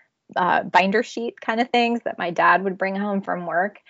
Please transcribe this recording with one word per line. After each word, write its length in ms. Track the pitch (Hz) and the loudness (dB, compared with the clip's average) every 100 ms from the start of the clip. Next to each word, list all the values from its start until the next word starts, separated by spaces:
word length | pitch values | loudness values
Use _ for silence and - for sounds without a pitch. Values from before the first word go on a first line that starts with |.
| _ _ _ - | _ _ _ -2
uh, 280 | 180 160 | 2 2
binder 400 | - 180 190 214 | 2 2 4 2
sheet 360 | 240 - 233 - | -2 -6 -8 -8
kind 220 | - 226 | -6 -2
of 80 | 247 | 0
things 320 | 240 233 233 | 2 2 0
that 140 | - - | -4 -6
my 120 | 175 | -6
dad 320 | 165 170 175 | 2 4 4
would 140 | 196 185 | 2 -4
bring 180 | 190 196 | -4 -2
home 260 | 208 196 | -2 -2
from 240 | 190 180 170 | -2 -6 -2
work. 340 | 165 202 - | 0 -2 -4